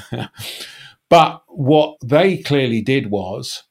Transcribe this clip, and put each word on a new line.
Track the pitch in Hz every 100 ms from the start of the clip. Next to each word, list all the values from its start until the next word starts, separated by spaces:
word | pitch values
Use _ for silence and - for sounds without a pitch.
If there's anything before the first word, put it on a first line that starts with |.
| -
<laughs> | 120 - - - - - - - _ _
But | 170 156 - _
what | - 135 151 - -
they | 117 147 190 170
clearly | - 143 131 117
did | 104 135 110
was | 101 92 110 127 - -